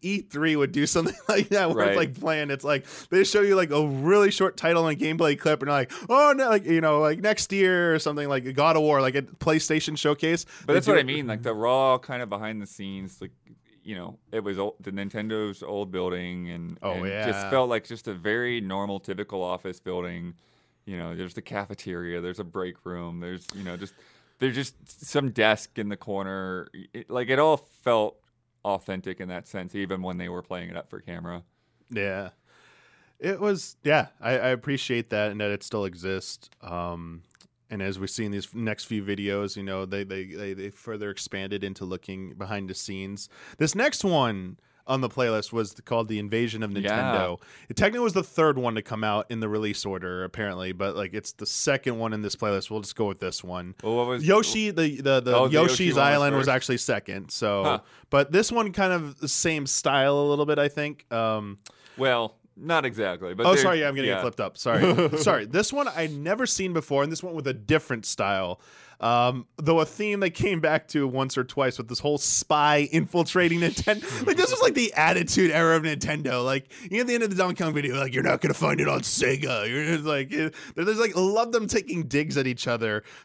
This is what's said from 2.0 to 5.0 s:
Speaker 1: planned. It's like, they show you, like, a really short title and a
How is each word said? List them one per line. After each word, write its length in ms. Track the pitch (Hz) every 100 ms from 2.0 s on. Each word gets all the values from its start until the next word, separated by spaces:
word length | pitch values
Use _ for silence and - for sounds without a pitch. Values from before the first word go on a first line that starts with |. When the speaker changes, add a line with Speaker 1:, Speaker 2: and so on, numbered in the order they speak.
| 151 127
Speaker 1:
planned. 320 | 160 156 147
It's 140 | 135 143
like, 200 | 139 - - -
they 140 | 190
show 160 | 196 208
you, 140 | 202 190
like, 140 | 165
a 160 | 147 151
really 440 | 135 151 202 202
short 260 | - 190 -
title 280 | 165 170 165
and 140 |
a 60 | 143